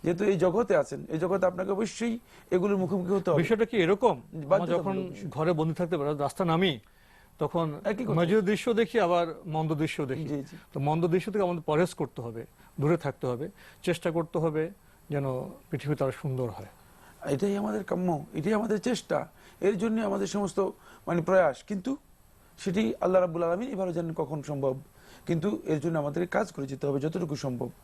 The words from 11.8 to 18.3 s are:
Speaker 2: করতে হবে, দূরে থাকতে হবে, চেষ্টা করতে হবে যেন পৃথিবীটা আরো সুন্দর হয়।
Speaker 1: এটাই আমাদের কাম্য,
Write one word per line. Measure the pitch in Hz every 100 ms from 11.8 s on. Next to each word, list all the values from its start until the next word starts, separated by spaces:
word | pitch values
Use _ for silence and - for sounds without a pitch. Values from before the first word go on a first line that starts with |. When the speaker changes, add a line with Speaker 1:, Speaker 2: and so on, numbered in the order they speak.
| 180
Speaker 2:
করতে | - 147 -
হবে, | 117 113 - _ - -
দূরে | 143 170
থাকতে | 147 - 131
হবে, | 123 160 - - -
চেষ্টা | - 165 180
করতে | 165 160 175
হবে | 160 151 160 202 - - -
যেন | 143 139 127 - - -
পৃথিবীটা | 139 143 147
আরো | 135 -
সুন্দর | 147 127 120
হয়। | 101 101 - - - - - -
Speaker 1:
এটাই | 143 202 202
আমাদের | 208 214
কাম্য, | 185 175 185 156 151